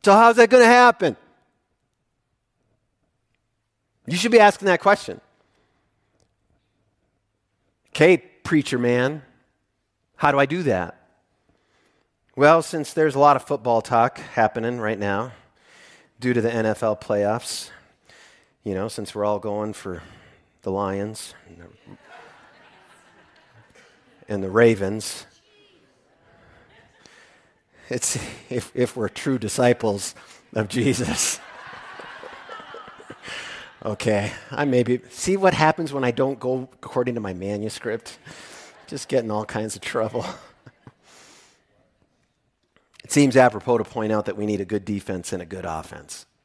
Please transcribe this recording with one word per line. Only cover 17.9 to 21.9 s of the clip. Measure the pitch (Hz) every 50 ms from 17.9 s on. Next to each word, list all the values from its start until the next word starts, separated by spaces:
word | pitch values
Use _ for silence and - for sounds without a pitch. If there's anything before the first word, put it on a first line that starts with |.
| _ _ _ _ - - - - _ _ _ _ _ _ _
you | 107 95
know, | 95 101 110
since | - - 101 - -
we're | 107 104
all | 104 104 101
going | 104 107 101 104 107 107
for | 104 - - 98 90 82 - - - - - _ _ _ _ _ _ _ _
the | 104
Lions | 95 98 101 95 98 98 101 107 110 - - - - - _
and | 92 87 85
the, | 85 - - _ _ -